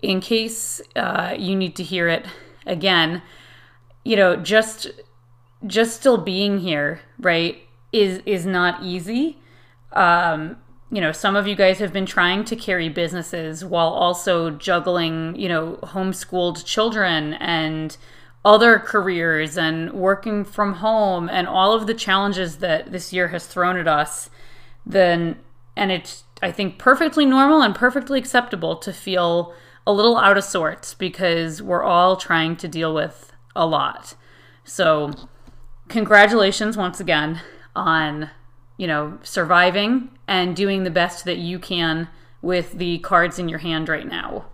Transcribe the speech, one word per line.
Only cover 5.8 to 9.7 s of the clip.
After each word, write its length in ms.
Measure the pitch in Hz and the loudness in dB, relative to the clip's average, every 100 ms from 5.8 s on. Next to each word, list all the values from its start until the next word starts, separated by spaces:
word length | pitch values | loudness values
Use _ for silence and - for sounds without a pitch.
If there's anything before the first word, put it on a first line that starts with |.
| 226 - | 0 2
still 220 | 277 226 | 2 2
being 420 | 165 185 202 202 | 0 -2 0 0
here, 400 | 175 151 147 160 - - | -2 -2 -2 -6 -14 -4
right, 400 | 185 165 170 - - _ _ | 0 2 0 -4 -18 _ _
is, 300 | 226 202 185 214 | 2 2 0 -4
is 180 | 190 175 | -2 0
not 360 | 185 180 - | 0 0 0
easy. 560 | 185 180 170 233 311 294 _ - _ | -6 -8 -4 -2 -2 -4 _ -20 _